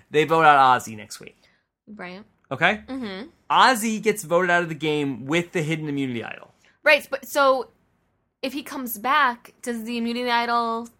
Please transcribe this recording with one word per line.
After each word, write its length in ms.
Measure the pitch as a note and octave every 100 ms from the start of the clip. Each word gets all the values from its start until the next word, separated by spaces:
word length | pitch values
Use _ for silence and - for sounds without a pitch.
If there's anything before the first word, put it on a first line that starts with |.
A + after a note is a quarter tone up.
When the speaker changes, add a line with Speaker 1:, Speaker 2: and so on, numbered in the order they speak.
| _
Speaker 1:
They 140 | D3+
vote 180 | D3+ D#3+
out 360 | D#3 C#3+ C3 B2
Ozzy 160 | A2 G#2+
next 240 | G#2 -
week. 160 | G2+ - _ _ _ _ _
Speaker 2:
Right. 380 | G#3 F3+ F#3 - _ _
Speaker 1:
Okay? 300 | C3 E3+ G#3+ -
Speaker 2:
Mm-hmm. 400 | C4 G#3+ F#3+ D4 _ -
Speaker 1:
Ozzy 520 | E3 A3+ A#3+ A3 A3
gets 220 | G#3 G#3
voted 240 | D3+ E3+ F3+
out 120 | F3
of 80 | E3+
the 40 |
game 520 | D#3 D#3 D3+ C#3 A#2+ C3+
with 260 | E3 E3+
the 80 | F3+
hidden 260 | D3+ E3 D3+
immunity 340 | C#3+ C3 A#2+
idol. 280 | - - - _ _ _
Speaker 2:
Right, 240 | D4 D4 -
but 160 | C4 -
so 400 | D4 C#4 C4 - _ _ _ _ _ _ _
if 120 | C4+
he 80 | C#4
comes 340 | - C#4+ B3 G#3
back, 560 | B3 D4 C4+ A#3+ - _
does 220 | B3 A#3
the 140 | A3 A#3+
immunity 320 | A#3 A#3+ B3
idol, 580 | A#3+ A#3+ A#3 A#3 A3+ A#3